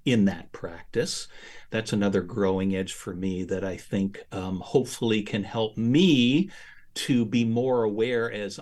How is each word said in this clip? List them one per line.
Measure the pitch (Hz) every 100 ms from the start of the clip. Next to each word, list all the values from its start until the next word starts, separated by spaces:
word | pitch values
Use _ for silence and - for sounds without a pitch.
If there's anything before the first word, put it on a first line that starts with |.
in | - 120
that | 98 85 -
practice. | - 90 85 - - - - - - - - -
That's | - 110
another | 107 101 98
growing | 90 104 95 95 95
edge | 95 95
for | - -
me | 92 95 92
that | 90 92
I | 95 92
think, | - 101 98 101 -
um, | 101 92 92
hopefully | - 139 120 - 117 110
can | 104 110
help | 95 117 110 -
me | 113 143 190 139 120 143 196 - - - -
to | - - 123
be | 110 120
more | 117 113 131 123
aware | 110 104 117 120 113
as | 104 101 -